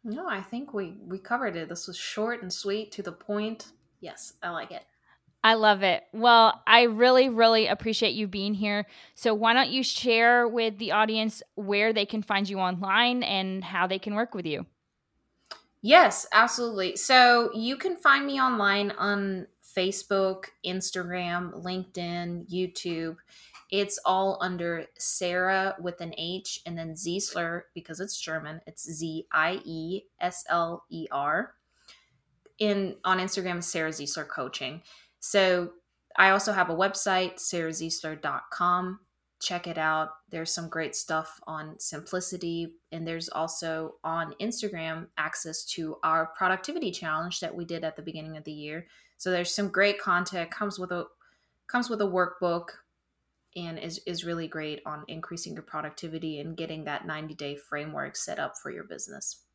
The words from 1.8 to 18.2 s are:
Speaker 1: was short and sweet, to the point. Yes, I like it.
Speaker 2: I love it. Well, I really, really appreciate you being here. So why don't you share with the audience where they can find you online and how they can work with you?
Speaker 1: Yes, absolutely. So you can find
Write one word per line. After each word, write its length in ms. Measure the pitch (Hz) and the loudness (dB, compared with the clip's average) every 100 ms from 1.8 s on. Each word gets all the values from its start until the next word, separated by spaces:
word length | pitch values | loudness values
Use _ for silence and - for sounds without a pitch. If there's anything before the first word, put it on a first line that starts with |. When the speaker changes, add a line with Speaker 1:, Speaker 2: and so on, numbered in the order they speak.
| - | -10
Speaker 1:
was 100 | 180 | -10
short 460 | - - 220 240 | -8 -4 -4 -4
and 100 | 185 | -6
sweet, 400 | - 202 208 208 | -6 -2 -4 -4
to 100 | - | -8
the 100 | 180 | -10
point. 600 | 170 - 208 214 220 - _ _ _ | -10 -6 -4 -2 -6 -14 _ _ _
Yes, 340 | 180 - - _ | -16 -12 -14 _
I 80 | 175 | -8
like 200 | 165 - | -8 -8
it. 140 | - - _ _ _ _ _ | -12 -16 _ _ _ _ _
Speaker 2:
I 100 | 220 | 6
love 300 | 226 214 202 | 8 6 6
it. 180 | 196 - - | 4 2 -2
Well, 500 | 220 240 233 226 - - | 4 8 10 10 6 8
I 160 | 233 | 8
really, 460 | 240 214 247 254 254 | 8 6 8 8 6
really 400 | 226 226 226 220 | 6 6 6 4
appreciate 460 | 208 226 214 220 | 0 0 0 0
you 120 | 196 208 | 0 -4
being 280 | 196 202 | -2 -4
here. 320 | 202 208 208 208 - - | -2 0 -2 -4 -14 -20
So 200 | - 240 | -2 0
why 180 | 214 226 | 4 6
don't 180 | 240 240 | 6 4
you 140 | 262 | 0
share 640 | 254 - 247 226 233 240 240 | -2 0 4 6 8 8 4
with 300 | 233 226 202 | 2 0 -2
the 120 | 214 | 0
audience 540 | 196 214 220 220 - - | 2 4 2 -2 -4 -14
where 380 | - 196 202 220 | -10 0 2 4
they 140 | 226 214 | 2 0
can 160 | 220 | -4
find 260 | 202 196 196 | 0 0 0
you 100 | 196 | 0
online 640 | 185 180 190 202 240 247 | 0 0 2 4 4 2
and 400 | - 196 190 190 | 0 -2 -2 -6
how 240 | 175 185 180 | -4 0 0
they 140 | 190 | 0
can 160 | 214 208 | -2 -2
work 180 | 240 | -2
with 120 | 202 160 | -4 -4
you? 200 | 147 175 _ _ _ _ _ _ _ _ - _ _ | -6 -8 _ _ _ _ _ _ _ _ -20 _ _
Speaker 1:
Yes, 460 | 208 330 254 - - | 8 8 8 4 4
absolutely. 640 | 214 233 - 233 208 185 - | 6 6 2 -2 -2 -2 0
So 540 | - 254 247 240 233 | 6 8 10 8 4
you 220 | 220 233 277 | -2 -4 -2
can 200 | 381 349 | -4 2
find 300 | 302 277 | 4 4